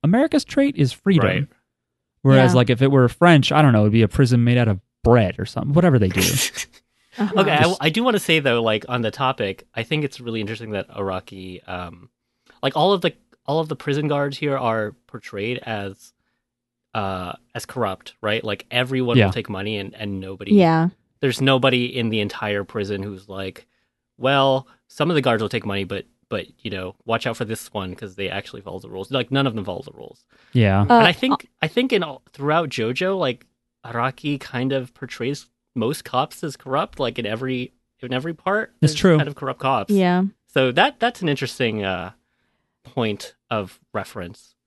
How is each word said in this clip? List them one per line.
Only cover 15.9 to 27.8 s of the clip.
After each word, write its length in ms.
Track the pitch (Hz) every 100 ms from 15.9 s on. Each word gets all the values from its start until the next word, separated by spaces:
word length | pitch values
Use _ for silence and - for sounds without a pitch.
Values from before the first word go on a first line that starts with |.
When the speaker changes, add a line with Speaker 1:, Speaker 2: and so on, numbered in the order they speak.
| 98 - _ _ _ _ _ _ _ _
Speaker 2:
uh, 400 | 113 98 92 90 - _
as 120 | 120
corrupt, 480 | - 127 107 95 - _
right? 200 | 107 110
Like, 260 | 107 101 -
everyone 460 | 120 127 131 123 120
Speaker 1:
Yeah. 80 |
Speaker 2:
will 80 | 101
take 160 | 95 107
money 280 | 95 101 107
and, 160 | 98
and 260 | - 104 95
nobody 320 | 95 95 98
Speaker 3:
Yeah. 360 | 202 170 165 165 _ _ _
Speaker 2:
there's 220 | 139 117
nobody 440 | 131 131 131 123 123
in 200 | 123 113
the 120 | 110
entire 420 | 104 - 107 101
prison 400 | 98 113 101 101
who's 240 | 98 95 101
like, 380 | 95 95 - _ _ _ _ _ _
"Well, 500 | 123 139 135 131 - _ _
some 220 | - 151
of 60 |
the 60 | 160
guards 200 | 131 117
will 80 | 107
take 160 | 113
money, 180 | 104 98
but, 220 | 95 98 - _ _
but, 160 | 104 - _
you 80 | 110
know, 240 | 98 92 -
watch 220 | - 113 123
out 80 |
for 80 | 117
this 300 | 110 110 -
one 200 | 107